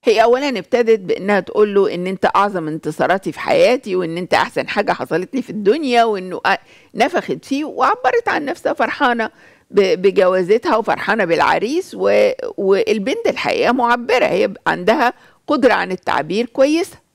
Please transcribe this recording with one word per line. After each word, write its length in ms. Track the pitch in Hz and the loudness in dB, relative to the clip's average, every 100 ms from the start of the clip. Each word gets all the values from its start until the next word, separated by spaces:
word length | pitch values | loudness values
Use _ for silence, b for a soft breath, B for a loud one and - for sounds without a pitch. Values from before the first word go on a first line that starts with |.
هي 180 | - 214 | 2 4
أولًا 260 | 226 254 285 | 4 4 0
ابتدت 520 | 233 170 233 226 220 | -4 -2 0 2 2
بإنها 400 | 185 - 190 202 | 2 -4 0 0
تقول 340 | 180 - 208 | 0 0 2
له 200 | 196 190 | 4 0
إن 120 | 160 180 | 0 -6
أنت 240 | 190 185 175 | -2 0 2
أعظم 320 | 202 185 156 | 0 -2 -6
انتصاراتي 640 | 156 - 156 139 190 180 | -6 -8 -4 0 0 -2
في 80 | - | -8
حياتي، 560 | - 151 185 247 214 185 | -2 2 2 0 -2 -4
وإن 220 | 170 165 | -4 -6
أنت 160 | 180 | -2
أحسن 340 | - 240 - - | -2 0 -4 -4
حاجة 240 | - 208 | -4 -2
حصلت 420 | 175 131 160 180 | -4 -2 -4 -4
لي 80 | 262 | -8
في 80 | - | -8
الدنيا، 540 | 196 202 285 285 240 | -2 0 0 2 2
وإنه 360 | 226 202 185 170 - | 2 0 -6 -6 -2
أ-، 120 | 196 b b b | -2 b b b
نفخت 500 | - 262 294 - 156 | -2 0 0 -4 -8
فيه 200 | - 277 | -4 -6
وعبرت 640 | 302 - - 427 508 480 415 | -6 -2 0 2 0 0 -2
عن 160 | - | -4
نفسها 280 | 285 - - | -6 -6 -6
فرحانة 580 | - 233 - 277 233 220 b b b b | -2 -4 0 0 0 -4 b b b b
ب-، 320 | 190 190 175 | 2 2 2
بجوازتها 760 | 190 185 185 185 180 214 - 220 | 2 4 2 2 2 0 2 0
وفرحانة 480 | 220 147 - 220 | 0 -4 -2 0
بالعريس. 680 | 175 160 143 165 202 320 381 | 0 2 2 2 0 -4 -6
و-، 360 | 202 190 208 208 - - - | -2 2 4 2 0 -8 -4
والبنت 680 | 190 196 - 214 196 427 466 | 0 2 2 0 -2 -2 -4
الحقيقة 460 | - 123 90 156 | -4 -2 0 0
معبرة، 520 | 254 233 240 240 494 - | 0 0 0 0 0 2
هي 220 | 185 214 | 0 -2
ب-، 80 | - - | -2 -4
عندها 460 | 165 180 262 247 b b b - | -2 0 2 0 b b b -4
قدرة 260 | 294 240 | 2 4
عن 200 | 190 180 | 2 -2
التعبير 540 | 185 - 160 156 190 247 | -6 -2 -2 -2 -2 -2
كويسة. 500 | - 277 320 - - _ | 2 2 2 -2 -10 _